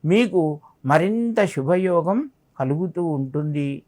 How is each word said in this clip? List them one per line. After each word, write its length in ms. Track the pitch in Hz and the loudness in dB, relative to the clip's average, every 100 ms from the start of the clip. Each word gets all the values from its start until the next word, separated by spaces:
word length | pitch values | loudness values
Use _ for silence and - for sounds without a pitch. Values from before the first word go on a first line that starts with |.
మీకు 560 | 156 202 240 180 156 147 _ _ 131 | 4 2 4 2 0 -4 _ _ 2
మరింత 580 | 156 185 226 233 226 | 2 4 0 0 0
శుభయోగం 840 | 196 - 135 180 185 175 160 214 294 _ _ - | 0 0 0 0 2 0 0 -2 -4 _ _ -6
కలుగుతూ 440 | 131 147 180 175 170 | -2 -2 -2 -4 -2
ఉంటుంది. 760 | 147 135 147 151 147 143 139 | -2 -2 -4 -4 -4 -4 -6